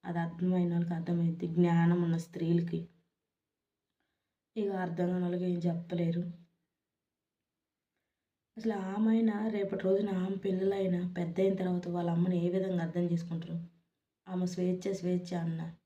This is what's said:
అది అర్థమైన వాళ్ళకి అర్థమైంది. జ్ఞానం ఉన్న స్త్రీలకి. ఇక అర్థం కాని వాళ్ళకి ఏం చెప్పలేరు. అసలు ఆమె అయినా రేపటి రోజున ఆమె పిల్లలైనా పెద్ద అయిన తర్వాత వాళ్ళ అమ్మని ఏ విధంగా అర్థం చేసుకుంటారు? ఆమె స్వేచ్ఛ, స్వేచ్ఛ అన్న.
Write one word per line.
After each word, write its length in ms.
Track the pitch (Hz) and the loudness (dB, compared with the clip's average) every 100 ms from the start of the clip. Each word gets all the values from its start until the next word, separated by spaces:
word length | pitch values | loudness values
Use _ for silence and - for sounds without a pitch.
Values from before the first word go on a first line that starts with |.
అది 160 | 180 170 | -4 -2
అర్థమైన 520 | 165 170 180 185 175 | -2 -2 0 2 2
వాళ్ళకి 220 | 170 170 | 2 0
అర్థమైంది. 540 | 170 170 170 170 165 170 | -2 -2 0 0 0 -2
జ్ఞానం 520 | 165 175 170 170 175 | 4 6 6 6 4
ఉన్న 140 | 170 165 | 2 0
స్త్రీలకి. 640 | - - 165 170 170 165 - _ _ _ _ _ _ _ _ _ _ _ _ _ _ _ _ - | -4 -4 2 2 2 -4 -8 _ _ _ _ _ _ _ _ _ _ _ _ _ _ _ _ -4
ఇక 140 | 202 190 | -2 -2
అర్థం 320 | 180 170 175 | -4 -2 0
కాని 160 | 180 | 0
వాళ్ళకి 220 | 180 175 180 | 0 0 0
ఏం 140 | 175 | 0
చెప్పలేరు. 640 | 170 170 - 170 170 170 180 - - _ _ _ _ _ _ _ _ _ _ _ _ _ _ _ _ _ _ _ _ - | 0 -2 -4 -2 0 0 -4 -8 -18 _ _ _ _ _ _ _ _ _ _ _ _ _ _ _ _ _ _ _ _ -6
అసలు 180 | 226 202 190 | -2 -2 -2
ఆమె 240 | 202 220 | 0 2
అయినా 260 | 226 226 208 220 | 4 2 0 -2
రేపటి 360 | 208 196 190 | 0 -2 0
రోజున 260 | 185 196 214 185 | 2 2 2 -2
ఆమె 200 | 185 190 | -2 -2
పిల్లలైనా 600 | 196 185 190 196 190 180 180 | -2 0 0 0 0 0 -2
పెద్ద 240 | 175 170 170 | -4 -4 2
అయిన 160 | 190 190 | 2 2
తర్వాత 300 | 185 180 175 | 0 -2 -2
వాళ్ళ 220 | 175 175 | -2 0
అమ్మని 260 | 170 180 180 | 2 2 2
ఏ 100 | 175 | 2
విధంగా 320 | 185 190 175 | 0 0 -2
అర్థం 220 | 165 175 175 | -2 -2 0
చేసుకుంటారు? 500 | 170 - 165 - 170 - _ _ _ _ _ - | 0 -2 -8 -6 -8 -10 _ _ _ _ _ -8
ఆమె 180 | 185 180 | -4 -2
స్వేచ్ఛ, 480 | 180 180 180 196 | 0 0 0 -2
స్వేచ్ఛ 360 | 190 175 180 180 175 | -2 0 -2 -2 -4
అన్న. 240 | 165 165 165 - | -2 -4 -6 -12